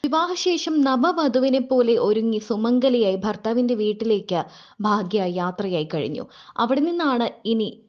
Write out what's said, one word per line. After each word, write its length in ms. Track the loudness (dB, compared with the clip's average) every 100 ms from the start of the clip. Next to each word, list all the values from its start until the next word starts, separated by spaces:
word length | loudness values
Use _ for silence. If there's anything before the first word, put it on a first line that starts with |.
വിവാഹശേഷം 680 | 0 0 -2 -2 -2 -2 0 2 2
നവവധുവിനെ 720 | 4 2 2 0 2 2 2 2
പോലെ 260 | 2 4 4 2
ഒരുങ്ങി 340 | 2 0 -2 -4
സുമംഗലിയായി 680 | -2 2 2 2 2 2 0 -4
ഭർത്താവിന്റെ 500 | -4 -2 0 0 0
വീട്ടിലേക്ക് 580 | -2 -2 -2 -2 0 -4 -4 -14 -20 -4
ഭാഗ്യ 500 | 0 0 0 -2 -2 -2
യാത്രയായി 480 | -4 -4 -4 -4 -2
കഴിഞ്ഞു. 320 | -4 -4 -6 -10 -16 -14 -6
അവിടെ 200 | -2 0 0
നിന്നാണ് 400 | 0 0 0 -2 -4 -4
ഇനി 160 | -2 -2 -8